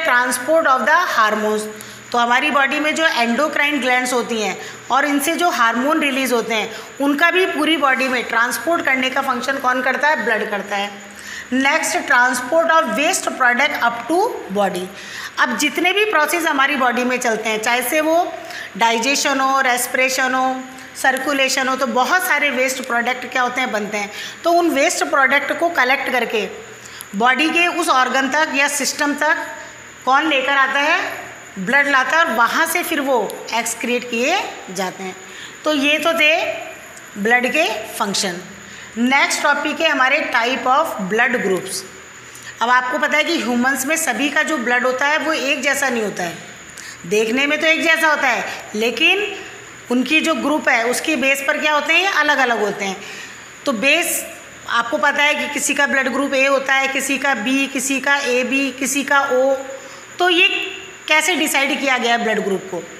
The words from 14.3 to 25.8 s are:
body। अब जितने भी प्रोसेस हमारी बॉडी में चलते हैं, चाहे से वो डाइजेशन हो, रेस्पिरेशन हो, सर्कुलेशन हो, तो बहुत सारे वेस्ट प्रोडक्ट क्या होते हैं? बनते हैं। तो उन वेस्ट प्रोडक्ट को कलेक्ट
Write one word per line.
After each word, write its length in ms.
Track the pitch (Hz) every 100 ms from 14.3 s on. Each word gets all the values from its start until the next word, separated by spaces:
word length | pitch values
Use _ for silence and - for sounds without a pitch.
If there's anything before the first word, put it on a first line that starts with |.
| - -
body। 340 | 196 190 180 185 - - - - -
अब 180 | 269 220
जितने 340 | 294 - 349
भी 100 | 381 427
प्रोसेस 400 | 320 302 339 320
हमारी 280 | 277 269 285
बॉडी 280 | 254 240
में 140 | 247 247
चलते 300 | 247 214 220
हैं, 120 | 214
चाहे 200 | 240 247
से 180 | 247 311
वो 320 | 311 330 359 - - - - 196
डाइजेशन 640 | 233 226 254 277 302 269
हो, 200 | 269 269
रेस्पिरेशन 720 | 262 240 - 254 262 262 262
हो, 220 | 262 262 262 - - - -
सर्कुलेशन 720 | 269 262 294 277 262 262 254
हो, 80 | 262
तो 120 | 262
बहुत 400 | 233 254 359 370
सारे 220 | 294 285
वेस्ट 320 | 254 262 254 240
प्रोडक्ट 380 | 240 240 254 247
क्या 100 | 262
होते 200 | 247 247
हैं? 100 | 247
बनते 260 | 208 202 208
हैं। 140 | 202 - - -
तो 80 | 330
उन 180 | 339 339
वेस्ट 340 | 269 320 - 302
प्रोडक्ट 460 | 294 262 285 285 294
को 100 | 330
कलेक्ट 400 | 233